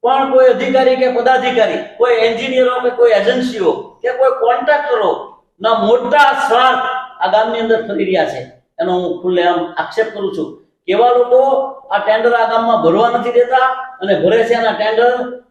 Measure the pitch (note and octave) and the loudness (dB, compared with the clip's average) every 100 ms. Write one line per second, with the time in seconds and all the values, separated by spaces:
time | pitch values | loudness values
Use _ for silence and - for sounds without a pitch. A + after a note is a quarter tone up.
0 | A3+ C4+ C4+ C4 B3+ A#3 - C4 B3+ B3+ | 2 0 2 4 4 4 0 2 2 2
1 | B3+ B3 A#3+ B3+ B3+ A#3+ G#3 - - - | 0 0 2 2 2 0 0 -2 -8 -2
2 | B3 A#3 A#3 A3+ C4 B3+ B3+ B3 B3 B3 | 0 2 0 -2 -4 0 0 0 -4 2
3 | A#3+ G#3 G#3 B3+ - A3 E3+ - - _ | 4 4 2 -2 -4 -2 -2 -2 -8 _
4 | A#3+ B3+ C4 - A3+ A#3+ C4 D4 D4 A#3 | -6 0 0 2 0 0 0 0 0 -2
5 | F#3+ - - - _ _ G#3+ A3+ G3+ B3 | -2 -4 -8 -20 _ _ -2 0 2 0
6 | B3 D4 C#4 C#4 C4+ A#3 B3+ - - - | 2 4 4 2 0 2 2 0 -4 -6
7 | - - F#3+ G#3+ A3+ A3+ A3+ A3+ - G#3 | -10 -6 0 0 0 -2 0 -2 -2 -4
8 | F#3+ F3+ D3+ B2+ - - _ - F3 F3+ | -2 -2 -2 -6 -14 -20 _ -8 -4 -2
9 | F3 - F3+ F3 F3 F3 G#3+ - - - | -4 -6 -4 0 0 -2 -4 -8 -8 -4
10 | A3 G#3 F#3+ - C#3+ - _ _ - G3+ | -4 -4 -8 -6 -10 -12 _ _ -4 2
11 | A#3+ A#3+ A#3+ B3 C4+ C4+ C4+ - - G3+ | 2 2 2 2 4 0 -4 -10 -6 -4
12 | G#3 A3 A#3 A#3+ G#3+ A3+ A#3 A3 D#3+ G3 | 0 0 2 0 0 0 0 0 2 2
13 | A#3 A#3+ A#3+ A#3+ B3 C4 B3+ B3+ - - | 0 0 -2 0 2 2 0 -2 -10 -10
14 | G3 E3+ F3 A3+ A3+ A#3 A#3 G#3 G#3+ A3+ | -4 0 2 2 0 0 0 -2 -2 0
15 | A#3+ B3+ B3 - _ | 0 0 -6 -12 _